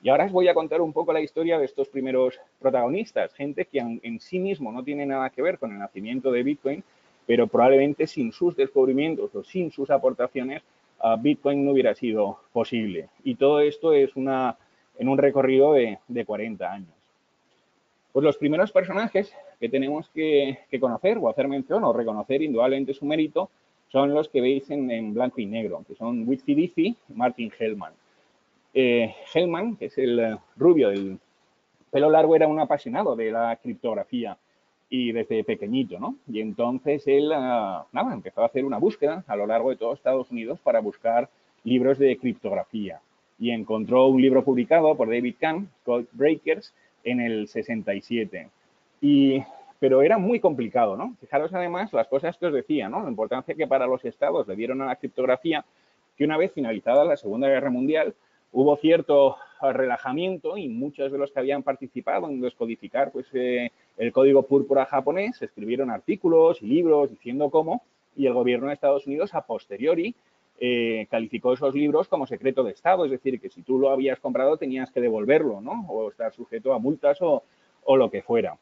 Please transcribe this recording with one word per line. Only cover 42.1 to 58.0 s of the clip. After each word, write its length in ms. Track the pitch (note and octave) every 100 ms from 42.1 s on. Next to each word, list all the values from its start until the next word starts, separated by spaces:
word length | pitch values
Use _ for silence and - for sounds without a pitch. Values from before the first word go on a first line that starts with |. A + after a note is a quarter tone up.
| B2
criptografía. 840 | B2+ G#2+ A2 F#2+ E2+ A2 G2 D#2+ _ _ _ _
Y 120 | A#2
encontró 560 | A#2 G#2+ A2 G#2+ B2+ C3
un 160 | C3
libro 220 | C3 C3
publicado 500 | C3 B2 A#2+ E3 D#3
por 140 | D3+ A2
David 260 | A#2+ B2 -
Kahn, 280 | D#3+ D#3+ G3 _
Code 220 | - A#2+ A#2+
Breakers, 600 | A#2 C#3+ D#3 - - - _ _ _
en 160 | A2+ B2
el 280 | A#2 A2 G#2
sesenta 460 | - G#2 A2+ G2+
y 60 | G2+
siete. 480 | - A#2 G#2+ F2+ D#2+ _ _ _ _ _
Y, 420 | C#3+ C#3+ C#3 C3+ - - - _
pero 240 | C3+ C3
era 160 | D3 A3
muy 220 | F#3+ A#3+
complicado, 560 | G3 C3+ A2+ B2 A2+ G2
¿no? 180 | G#3 A#3+
Fijaros, 320 | B2 C#3+ D#3+
además, 400 | F3+ F3 F3 G#3
las 160 | C3 A2+
cosas 280 | C#3 E3 F3
que 80 | F3
os 60 |
decía, 360 | C#3+ - D3+ G2+
¿no? 140 | D3+
La 80 | G#3
importancia 440 | G#2+ A2 B2+ C3
que 120 | D#3 C#3+
para 200 | C3+ B2+
los 180 | B2+
estados 440 | A#2+ - D3 E3+ G#2
le 80 | G2
dieron 240 | A2+ C3
a 40 | C3+
la 100 | B2+
criptografía, 680 | B2+ - B2+ B2+ E3 D3+ - _ _ _ _ _
que 80 |
una 140 | D3+ D#3
vez 140 | F#3+
finalizada 520 | - B2 G#2+ A2 C3
la 120 | D#3+ C#3+
Segunda 320 | G#2 A2 C#3
Guerra 220 | C3+ C3+
Mundial, 440 | B2 C3+ D#3